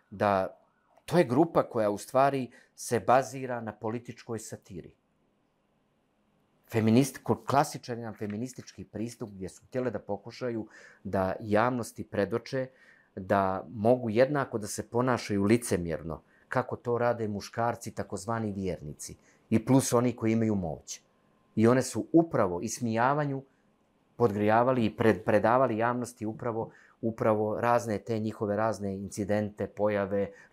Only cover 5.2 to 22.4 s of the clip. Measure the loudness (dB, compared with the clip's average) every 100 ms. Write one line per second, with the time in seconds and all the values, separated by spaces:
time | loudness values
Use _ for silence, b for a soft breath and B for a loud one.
5.2 | _ _ _ _ _ _ _ _ _ _
6.2 | _ _ _ _ -4 0 4 4 4 -2
7.2 | -4 -4 0 0 0 -4 -10 -10 -10 -10
8.2 | -8 -6 -8 -10 -18 -18 -12 -8 -8 -8
9.2 | -12 -10 -12 -14 _ -4 -4 -6 -8 -8
10.2 | -10 -8 -6 -6 -8 B B B -4 -2
11.2 | -2 -4 0 2 2 0 -6 -10 -6 -2
12.2 | 0 -2 -4 -6 -8 b b b b -10
13.2 | 0 2 2 -2 -8 0 2 2 2 2
14.2 | 2 2 -2 -6 -8 -10 -4 0 0 0
15.2 | 0 0 4 4 2 -2 -2 -6 -8 -12
16.2 | b b b -4 -2 -6 -4 0 0 0
17.2 | -4 -6 -8 -4 -2 -4 -10 -10 -8 -8
18.2 | -6 -4 -4 -4 -6 -6 -10 -14 -16 -18
19.2 | b b b 0 4 4 4 2 2 0
20.2 | 0 2 2 0 -2 -8 -12 -18 _ _
21.2 | _ _ _ 4 6 6 2 -4 2 4
22.2 | 4 2